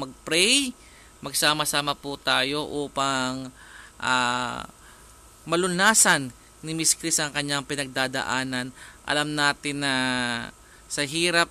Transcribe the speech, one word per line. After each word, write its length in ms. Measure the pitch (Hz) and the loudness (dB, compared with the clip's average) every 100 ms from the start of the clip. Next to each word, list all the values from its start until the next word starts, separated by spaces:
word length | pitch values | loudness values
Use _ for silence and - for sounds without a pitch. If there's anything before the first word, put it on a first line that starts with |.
| 135 | -10
mag-pray. 640 | - - 160 196 269 262 - - - - - | -10 -2 2 4 4 0 -6 -20 -20 -20 -12
Magsama-sama 760 | 139 135 151 151 147 147 147 139 | -6 0 2 2 0 0 -2 -4
po 160 | 143 139 | -6 -6
tayo 480 | 135 131 131 147 | 0 2 2 -2
upang, 880 | 143 147 143 - 139 131 127 131 131 - - - - - | -4 -4 -4 -2 0 0 -2 -4 -10 -16 -20 -20 -20 -6
ah, 640 | - 127 123 123 120 123 - - - - - - - - | 0 2 2 0 -4 -6 -12 -16 -20 -20 -20 -20 -20 -16
malunasan 880 | 156 170 185 175 202 220 202 160 131 - - - | -2 0 2 4 4 6 6 4 0 -12 -20 -14
ni 120 | 156 160 | -8 -2
Miss 200 | 156 - | 0 0
Chris 240 | 165 160 | 0 -2
ang 120 | 151 | -2
kanyang 360 | 139 143 143 131 | -2 -2 -2 -2
pinagdadaanan. 1040 | 143 135 131 131 131 - 127 131 127 127 - - - - | -6 -4 0 0 0 -2 -2 -2 -4 -6 -10 -20 -14 -4
Alam 280 | 147 151 151 | -2 0 2
natin 480 | 143 143 147 143 | 2 2 -4 -2
na 100 | 139 131 127 127 123 120 120 - - - - | 0 0 0 0 -2 -4 -8 -14 -20 -20 -10
sa 160 | - 143 | -4 -2
hirap 420 | 165 175 170 165 | 0 2 2 2